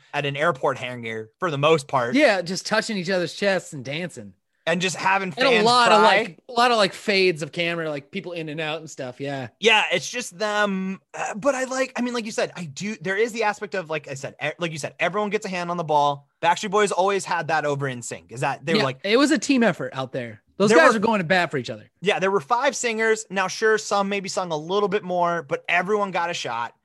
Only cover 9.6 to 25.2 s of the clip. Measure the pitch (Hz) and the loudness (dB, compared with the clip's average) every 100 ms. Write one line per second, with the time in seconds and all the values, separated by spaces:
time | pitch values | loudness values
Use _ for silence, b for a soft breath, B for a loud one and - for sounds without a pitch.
9.6 | 208 220 165 180 - 240 226 175 214 208 | 4 4 4 0 -2 -8 -10 -6 -2 0
10.6 | 208 190 190 190 _ 156 165 208 269 254 | 0 0 -4 -8 _ -10 -8 -2 -2 0
11.6 | 262 262 262 - 247 240 220 226 180 143 | -2 -4 -4 -2 -4 -4 -4 -4 -4 -4
12.6 | 170 135 202 214 160 196 233 220 214 202 | -12 -8 -8 -6 -4 0 0 0 -2 -2
13.6 | 208 190 156 156 139 135 131 - 143 156 | -6 -6 -4 -6 -6 -10 -10 -6 -6 -4
14.6 | 170 156 135 - 170 185 208 208 208 185 | -6 -4 -8 -2 -2 0 -2 -4 -4 -6
15.6 | 175 175 160 151 143 143 - _ 165 175 | -4 -4 0 2 2 0 -8 _ 0 0
16.6 | 214 202 208 180 190 196 - 175 156 156 | 0 2 2 2 2 0 -2 -4 0 0
17.6 | 147 143 139 123 117 110 85 113 143 127 | 0 -2 -4 -6 -10 -12 -12 -4 -4 -4
18.6 | 143 165 - 131 196 226 285 277 - 269 | 0 0 0 -2 0 4 4 2 2 4
19.6 | 233 160 135 139 131 139 117 107 _ - | 4 2 -4 -6 -6 -6 -8 -12 _ 0
20.6 | 196 226 311 226 226 214 165 185 170 143 | 4 8 8 6 2 0 2 2 2 -2
21.6 | 120 110 107 _ 180 170 185 196 139 240 | -6 -10 -16 _ -2 0 2 0 0 0
22.6 | 277 240 240 220 226 220 - 190 185 - | 0 0 -2 0 0 0 -2 -4 -2 0
23.6 | 220 220 - 202 196 202 190 - 180 156 | 2 2 0 -2 0 -2 -4 -4 -2 -4
24.6 | 156 196 202 202 180 180 | -2 0 0 0 -2 0